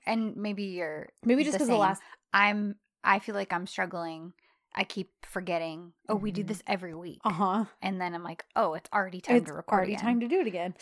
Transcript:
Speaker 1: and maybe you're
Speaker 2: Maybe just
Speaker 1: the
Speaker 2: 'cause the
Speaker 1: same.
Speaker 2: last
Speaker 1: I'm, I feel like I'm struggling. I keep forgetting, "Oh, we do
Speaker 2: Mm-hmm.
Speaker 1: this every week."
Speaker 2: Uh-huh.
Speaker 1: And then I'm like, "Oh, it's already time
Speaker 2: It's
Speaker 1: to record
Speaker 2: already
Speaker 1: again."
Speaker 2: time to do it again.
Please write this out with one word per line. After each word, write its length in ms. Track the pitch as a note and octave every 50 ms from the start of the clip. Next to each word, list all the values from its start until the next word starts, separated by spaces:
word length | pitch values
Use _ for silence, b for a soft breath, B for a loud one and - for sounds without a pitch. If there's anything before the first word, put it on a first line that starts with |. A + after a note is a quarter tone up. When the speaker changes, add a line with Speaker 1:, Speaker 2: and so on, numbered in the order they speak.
| -
Speaker 1:
and 300 | - A3+ A3+ A3 A3 -
maybe 280 | - G3+ G#3 G#3 F#3+ G3+
you're 460 | G3 F3+ F3 E3+ D#3 D3+ D3+ - - - _ -
Speaker 2:
Maybe 200 | A#3 B3 C4+ D4+
just 100 | D4 D4
Speaker 1:
the 60 | C#4+
Speaker 2:
'cause 80 | D4+ A#3
the 60 | A#3+
Speaker 1:
same. 60 | G#3+
Speaker 2:
last 220 | G3+ F#3+ G3 - B B B B _ _ -
Speaker 1:
I'm, 420 | G3+ G3+ G#3 G#3 G#3 G#3 G3+ G3+ _ _ _ _ _ -
I 140 | - G3 -
feel 160 | - - G#3
like 180 | G3+ G3 - F3+
I'm 140 | F3 F3+ -
struggling. 680 | - - F#3+ F3 F3+ F3 E3+ E3 D#3+ D#3+ D#3+ F3 - _ _ _ _ _ _ _ - -
I 60 | G3
keep 280 | - - G#3 F#3 - _ _ -
forgetting, 680 | - - F#3+ F#3 F3 F3 E3 E3 E3 D#3+ D#3+ F3+ E3+ - _ _ -
"Oh, 60 | G#3+
we 160 | G3+ G3 G#3+
do 100 | F3+ G3
Speaker 2:
Mm-hmm. 60 | G3+ -
Speaker 1:
this 120 | G#3+ F3+ - -
every 260 | G3+ F#3+ F3+ F3 D#3+
week." 260 | D#3+ F3 F3 - - -
Speaker 2:
Uh-huh. 400 | A3 F#3 D#3+ G#3 F#3+ F#3+ G#3+ G#3+ - - -
Speaker 1:
And 200 | - F#3+ G3 F#3
then 120 | F3+ F3 E3+
I'm 100 | E3+ F3
like, 200 | E3 E3 - - _ - -
"Oh, 160 | A3 F3 D#3
it's 160 | E3 - -
already 300 | - G#3 G3 F#3+ F3+ F3+
time 160 | - - B3 A#3+
Speaker 2:
It's 100 | - -
Speaker 1:
to 60 | D3
record 240 | - - - G#3+ G3
Speaker 2:
already 160 | F#3 F#3+ G#3
Speaker 1:
again." 100 | G3+ -
Speaker 2:
time 160 | A3+ B3 A#3+
to 80 | A#3 A#3
do 140 | D#4 F#4+
it 60 | F4 A3
again. 280 | F#3 F3 E3+ F#3 F3+ -